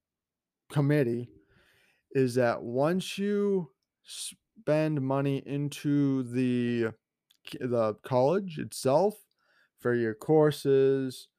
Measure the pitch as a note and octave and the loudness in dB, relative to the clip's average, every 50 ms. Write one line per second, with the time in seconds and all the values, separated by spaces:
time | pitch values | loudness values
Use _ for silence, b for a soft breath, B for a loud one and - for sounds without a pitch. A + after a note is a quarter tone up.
0 | _ _ _ _ _ _ _ _ _ _ _ _ _ - - D3+ C#3+ C#3 D3 D3+ | _ _ _ _ _ _ _ _ _ _ _ _ _ -4 -2 0 2 2 4 2
1 | C3+ A#2 A#2 A#2+ B2 - - b b b b b b b b b b b b b | 2 0 -2 -4 -6 -10 -16 b b b b b b b b b b b b b
2 | b b - C3+ C3 B2 A#2 B2+ B2 A#2 A2 - D#2+ A#2 A#2 B2+ C#3+ D#3+ F3+ F#3+ | b b 0 0 0 2 2 2 2 2 0 -2 -4 -4 -2 0 0 0 0 -2
3 | - - - - G3 G3+ G#3 G3+ G3+ G3+ G3 F#3+ F3 - _ _ _ _ _ _ | -4 -6 -6 -6 -4 -2 -2 0 0 0 0 -2 -4 -6 _ _ _ _ _ _
4 | _ - - - - - - _ _ _ _ - - - D3+ D#3 D#3 D#3 D#3 D3 | _ -18 -14 -12 -12 -14 -14 _ _ _ _ -8 -2 0 0 2 2 0 0 -2
5 | C3 C3 C3+ C#3 C#3 C#3+ C#3 C#3 - - C#3 C#3+ D3 C#3+ C#3+ - - D3+ C#3+ C#3+ | -2 -2 -2 0 0 0 -2 -2 -4 -6 -6 -4 -4 -4 -6 -4 -2 0 2 2
6 | C#3 C#3 C3+ C3 B2+ A#2+ A#2+ B2+ C3 B2+ B2 B2 A#2+ A#2+ A#2+ A#2 A2+ A2 A2 _ | 2 2 0 0 -2 -4 -2 -2 0 0 0 0 0 0 0 0 -2 -2 -4 _
7 | _ _ _ _ _ _ _ _ - - - - - B2+ A#2+ A#2 A2+ A2 G#2 - | _ _ _ _ _ _ _ _ -18 -16 -12 -8 -4 -2 0 0 0 0 -2 -4
8 | - - C3 B2 B2+ C#3 E3+ G#3 G3+ F#3 D#3 D3 B2 A2 - - - B2+ C3+ D#3 | -4 -2 0 2 2 2 2 0 -4 -6 -8 -10 -10 -10 -8 -4 0 2 4 4
9 | F#3 G#3+ G#3 - _ _ _ _ _ _ _ _ _ _ _ _ - B2 A#2+ A#2+ | 4 2 -2 -4 _ _ _ _ _ _ _ _ _ _ _ _ -2 -2 0 0
10 | A#2 A2 G#2+ - - - D#3 D#3 D3+ D3+ D3 - - C#3+ C3+ C3+ C3+ C3+ C3+ C3+ | 0 -2 -4 -4 0 2 4 6 6 4 2 0 0 2 4 4 4 4 2 2
11 | C3+ C3 B2 - - _ _ | -2 -6 -8 -12 -18 _ _